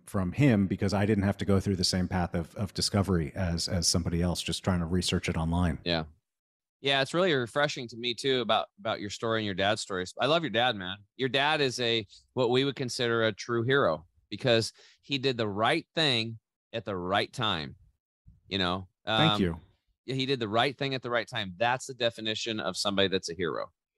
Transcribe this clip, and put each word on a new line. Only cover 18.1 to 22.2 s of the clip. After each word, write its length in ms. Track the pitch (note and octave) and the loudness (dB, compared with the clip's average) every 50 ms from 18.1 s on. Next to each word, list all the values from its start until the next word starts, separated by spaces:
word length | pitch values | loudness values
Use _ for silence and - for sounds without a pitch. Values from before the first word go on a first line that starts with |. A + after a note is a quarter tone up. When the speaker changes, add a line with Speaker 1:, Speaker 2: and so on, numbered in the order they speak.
| _ _ _ - - _ _ - | _ _ _ -20 -20 _ _ -6
Speaker 2:
you 80 | F#2 G2 | -4 -2
know? 320 | F#2 F2 F2+ F#2+ F#2+ - _ _ _ | 0 0 -2 -2 -6 -10 _ _ _
Speaker 1:
Thank 320 | - A2 A2 A2 G#2+ G#2+ G#2 | -2 2 2 4 4 4 2
Speaker 2:
Um, 40 | |
Speaker 1:
you. 200 | G2+ F2 E2 D#2 - _ _ _ _ _ _ _ _ | 0 0 -2 -4 -10 _ _ _ _ _ _ _ _
Speaker 2:
yeah, 80 | - C3 | -8 -4
he 140 | C3+ C3 C3 | -4 -2 -2
did 120 | C#3 B2+ | -2 -2
the 80 | A#2 G#2 | -2 -2
right 280 | G#2 A2+ B2 D3 B2+ - | 0 2 2 0 0 -4
thing 160 | C#3+ C#3 C3+ | -6 -4 -4
at 80 | C3 | -6
the 80 | - B2 | -4 -2
right 180 | A#2+ A#2 G#2+ - | -2 -2 -2 -2
time. 280 | - A#2 G#2 F#2+ F2+ E2+ | -6 -8 -6 -8 -4 -2
That's 300 | A2+ A#2+ B2 B2+ - - | 0 0 0 -2 -4 -10
the 80 | C3 | -6
definition 640 | A#2 B2 A#2 - - | -2 -2 -2 -2 -2